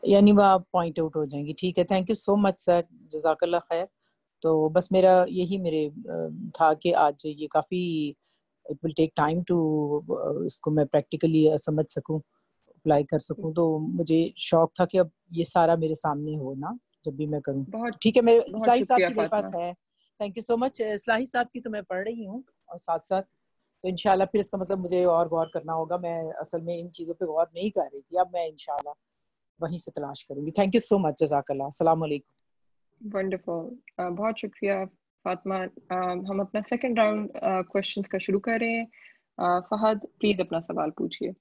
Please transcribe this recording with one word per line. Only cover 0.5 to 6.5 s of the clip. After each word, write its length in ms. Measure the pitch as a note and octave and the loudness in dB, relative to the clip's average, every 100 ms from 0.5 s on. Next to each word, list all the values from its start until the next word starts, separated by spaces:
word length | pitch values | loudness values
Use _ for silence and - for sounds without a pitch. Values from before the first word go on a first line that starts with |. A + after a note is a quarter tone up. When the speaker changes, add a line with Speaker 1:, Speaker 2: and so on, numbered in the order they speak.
| F#3+ F3+ | 4 2
Speaker 1:
point 260 | F3+ E3+ D#3+ | -2 -2 -2
out 160 | D#3+ D#3 | -4 -2
हो 100 | D3 | -4
जाएंगी। 280 | C#3+ D3 | -6 -8
ठीक 240 | D#3 F#3 F3+ | -4 -2 0
है, 80 | F3 | 2
thank 260 | F#3+ F3+ | 0 0
you 180 | G#3+ - | -4 0
so 160 | G3+ G3 | 2 2
much 140 | F3+ | 0
sir, 240 | - F3 E3+ | 2 2 2
जज़ाकल्लाह 680 | - - D#3 D#3+ D#3 F3 E3+ | -12 -12 -2 0 0 0 0
खैर। 260 | - E3+ F#3+ _ _ _ _ _ | -2 -4 -4 _ _ _ _ _
तो 280 | D#3+ D#3+ D#3 | 0 2 4
बस 200 | E3 F3+ | 0 2
मेरा 340 | F#3+ F#3 F#3 F3+ | 6 8 8 4
यही 280 | F#3 F3+ G3 | 0 -2 -2
मेरे, 280 | F3+ D#3 D3+ | -2 -2 -2
अ, 640 | D3+ - - E2 E3 | -6 -10 -6 -6 -8
था 240 | - | -12